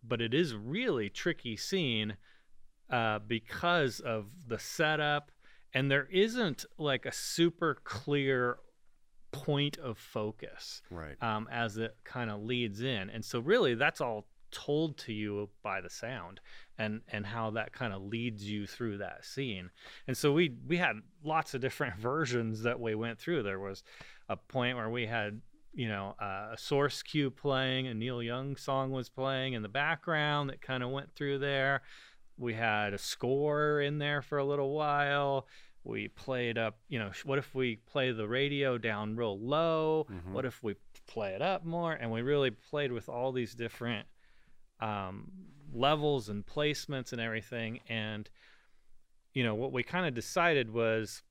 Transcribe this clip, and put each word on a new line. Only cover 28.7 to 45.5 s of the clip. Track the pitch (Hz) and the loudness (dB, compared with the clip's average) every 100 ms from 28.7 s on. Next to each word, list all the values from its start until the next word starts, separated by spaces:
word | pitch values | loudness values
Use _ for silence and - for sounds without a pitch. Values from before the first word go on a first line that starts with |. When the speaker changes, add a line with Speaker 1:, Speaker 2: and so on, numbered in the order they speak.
| 135 131 | 2 2
Speaker 1:
was | 135 120 | -2 -4
playing | - 131 135 131 | -2 0 0 0
in | 123 | -2
the | 107 | -2
background | 120 147 165 - 156 147 147 139 | 0 2 0 2 2 4 2 0
that | 131 | -4
kinda | - 131 123 | -4 -2 0
went | 135 143 | -4 -6
through | - 143 139 | -4 -2 0
there. | 139 139 135 139 - - - - - - | 2 2 4 2 -2 -20 -20 -20 -20 -6
We | 120 | -2
had | 110 113 107 104 | 2 2 4 2
a | 101 | -2
score | - - 120 135 151 147 151 151 | -4 -2 0 2 2 4 4 4
in | 143 147 | 2 0
there | 147 147 | 0 0
for | 135 147 | 0 0
a | |
little | 139 143 139 | 2 2 2
while. | 147 151 143 143 143 143 135 127 - - - | 2 2 4 4 4 4 2 0 -16 -20 -16
We | - 110 104 | -6 -4 -4
played | - - 131 120 117 | -6 -4 0 2 2
up, | 113 107 - | 0 -2 -6
you | 131 | -4
know, | 104 | -4
sh-, | 90 | -6
what | 147 139 | 0 0
if | 131 | 0
we | 131 127 110 | 0 0 0
play | _ 147 131 | _ 0 2
the | 113 107 | 2 0
radio | 123 143 143 139 120 | 2 2 2 2 2
down | 113 104 107 110 | 0 0 -2 0
real | 117 98 | 0 0
low? | 113 147 165 160 156 160 151 | 0 2 4 4 4 2 0
Speaker 2:
Mm-hmm. | 95 85 | -6 -4
Speaker 1:
What | 95 | -2
if | 131 - | -2 -4
we | 113 101 - - - | -4 -4 -8 -20 -10
play | - 202 | -4 -4
it | 139 | 0
up | 170 190 | 0 0
more? | 165 170 170 | -2 -2 0
And | 160 117 | 0 -2
we | 113 | -2
really | 123 143 135 | 2 4 4
played | 107 - 147 143 | 0 -6 -2 0
with | 120 - | -2 -4
all | 120 131 | -2 0
these | 127 117 | 0 -2
different, | 120 117 - 117 110 - - - - - - - _ | -2 -6 -4 -2 -2 -4 -18 -20 -20 -20 -20 -20 _
um, | 110 104 95 98 107 - - | -4 -2 -4 -6 -12 -16 -18